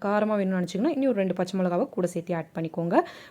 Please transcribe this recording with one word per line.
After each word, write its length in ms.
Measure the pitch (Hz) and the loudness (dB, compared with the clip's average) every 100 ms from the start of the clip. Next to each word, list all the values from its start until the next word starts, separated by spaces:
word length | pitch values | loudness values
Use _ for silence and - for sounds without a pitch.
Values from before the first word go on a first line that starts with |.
காரமா 340 | 202 208 214 | 0 0 2
வேணும்னு 240 | 208 190 185 | 2 2 0
நினைச்சீங்கன்னா, 300 | 180 190 294 | 0 0 0
இனி 180 | 269 269 | 2 2
ஒரு 100 | 202 | 2
ரெண்டு 180 | 190 | 0
பச்சை 200 | 185 180 190 | 0 -2 0
மிளகாவை 320 | 180 175 185 | 0 2 0
கூட 180 | - 175 | 0 -2
சேர்த்து 300 | 170 170 170 | -2 -4 -4
ஆட் 120 | 160 | -4
பண்ணிக்கோங்க. 460 | - 160 170 170 254 339 - - | -6 -6 -4 2 2 2 -6 -20